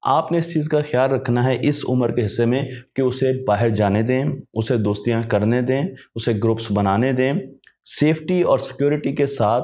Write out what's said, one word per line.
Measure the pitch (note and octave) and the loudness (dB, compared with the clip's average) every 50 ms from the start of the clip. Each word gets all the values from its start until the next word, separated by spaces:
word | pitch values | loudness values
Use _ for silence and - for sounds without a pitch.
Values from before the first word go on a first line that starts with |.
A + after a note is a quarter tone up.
| - | 0
आपने | - C3 D3+ D#3 - E3+ E3+ | 0 0 0 0 0 -2 -2
इस | E3 E3 - | -2 0 -2
चीज़ | D#3+ D3 D3+ | -2 -2 0
का | D#3 D3+ | 0 -2
ख्याल | D3 D3+ - B2 C3 C3+ | -2 0 0 0 2 2
रखना | C3+ B2+ C3 - A#2+ A#2+ | 0 -2 0 0 0 2
है | A#2+ C3 C3 A2+ - C#3+ | 2 2 0 0 0 0
इस | C#3+ D3 - | -2 -2 -2
उम्र | - B2+ B2 B2 A#2 | -2 0 2 2 0
के | - A#2+ | 0 0
हिस्से | A2+ G#2 - - A#2 | 0 -2 0 0 2
में | A#2 B2 C3+ C3+ A#2+ - - - _ _ | 2 2 0 -2 -4 -8 -14 -16 _ _
कि | - | 0
उसे | C3+ B2+ A#2+ - C#3 C3 C3 A#2+ G2 | 0 0 0 0 0 0 0 0 0
बाहर | G2+ G#2 G2+ A#2 A#2 | 0 2 2 2 2
जाने | A2 G#2 G#2 G2+ G2 G#2 A2+ | 2 2 2 2 2 2 2
दें, | A#2+ B2+ C3 C3+ D3+ D3 - - _ _ | 2 0 0 0 -2 -4 -6 -10 _ _
उसे | A2+ A2 - C3 A#2 | -6 -2 0 0 0
दोस्तियां | G#2+ G#2 G#2 G#2 - A#2+ A2+ A2+ A2+ | 0 0 -2 -2 -2 -2 -2 -2 -2
करने | A2+ - G#2 G#2 A2 A#2 B2 | 0 0 2 2 2 2 0
दें, | B2 B2 C3 C3+ C#3+ G3 C3+ - - _ _ | 0 0 0 -2 -2 -4 -6 -10 -20 _ _
उसे | A2+ - - A2+ | -6 -2 -2 -2
ग्रुप्स | G#2 G2+ A2 A2+ A2 - - | 0 2 0 0 0 -2 -2
बनाने | G#2 G2+ G2+ G2 F#2+ G#2 A#2+ C3+ C3+ | 0 0 2 2 2 2 2 0 2
दें, | B2 B2+ C3+ C#3 G3 - - - - _ - _ _ _ | 0 0 0 0 -2 -6 -8 -16 -20 _ -20 _ _ _
सेफ्टी | - - - D3 D3+ D#3+ D#3 - - F3+ F3+ E3+ | -8 -2 0 2 2 2 0 -2 -2 0 0 2
और | - C3+ B2+ | 2 2 0
सिक्योरिटी | - - - - C#3+ C#3+ D3 D3 - C3+ C#3 | 0 -6 -6 -2 0 0 0 0 -2 -4 -2
के | C#3+ C#3+ C3+ | 0 -2 -2
साथ | - - A2+ G#2 A2+ B2 | 0 0 0 2 2 0